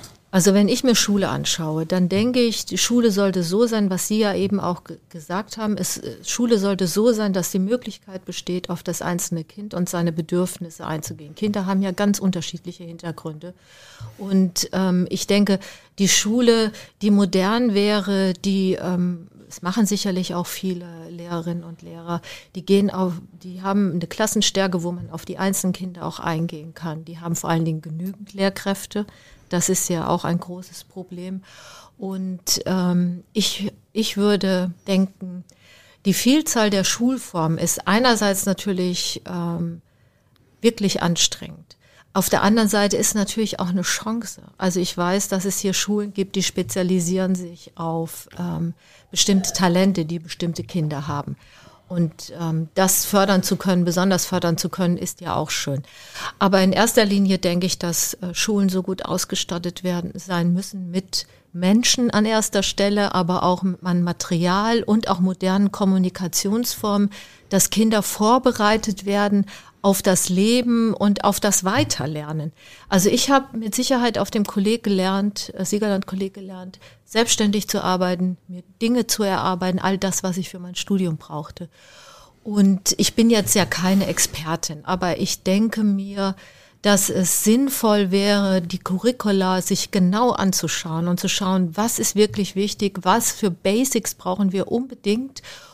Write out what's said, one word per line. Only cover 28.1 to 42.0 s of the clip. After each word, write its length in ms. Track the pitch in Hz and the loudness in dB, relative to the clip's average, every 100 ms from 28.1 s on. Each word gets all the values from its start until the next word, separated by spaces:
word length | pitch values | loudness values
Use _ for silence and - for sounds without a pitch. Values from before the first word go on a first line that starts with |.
| 196 202 | -12 -16
Lehrkräfte. 720 | 196 196 196 202 196 - 208 208 - - - _ | -4 -2 -2 -4 -4 -6 -8 -8 -12 -20 -20 _
Das 200 | 180 170 | -2 0
ist 180 | 185 - | 0 0
ja 200 | 170 - | -2 0
auch 180 | 175 - | -2 0
ein 140 | 170 | -4
großes 460 | 175 175 185 165 - | -4 -14 -16 -20 -18
Problem. 580 | - 185 175 180 190 190 - - - - _ | -16 -14 -12 -10 -10 -12 -20 -20 -20 -20 _
Und, 600 | 190 190 185 180 - - - | -8 -6 -6 -6 -4 -4 0
ähm, 580 | 185 180 175 175 175 - | 0 2 2 2 -2 -6
ich, 380 | - 190 - 202 - _ | -2 -2 -2 -6 -8 _
ich 260 | - 220 - | -4 -4 0
würde 540 | 208 202 196 185 180 175 - | 2 2 2 0 -2 -6 -2
denken, 560 | 190 190 - 185 180 - _ _ - _ _ - | 2 2 -2 -12 -12 -16 _ _ -20 _ _ 0
die 100 | 185 | 2
Vielzahl 560 | 240 285 311 240 214 | 4 4 2 0 2
der 120 | 196 | 2
Schulformen 760 | 185 - 240 254 - 175 160 165 | 0 0 0 0 -4 -2 0 0
ist 280 | 170 - - | -2 -2 0
einerseits 600 | 208 254 226 202 196 - | 2 4 4 2 0 0
natürlich, 720 | 185 208 185 180 175 - - - | -2 -2 -2 -2 -2 -6 -8 -8
ähm, 520 | 180 170 170 170 170 _ _ _ _ _ _ _ _ | -6 -4 -4 -6 -8 _ _ _ _ _ _ _ _
wirklich 420 | 226 226 202 - | 0 2 -2 0
anstrengend. 720 | 175 170 - - - 156 - - _ _ | 0 0 0 -2 -14 -18 -20 -20 _ _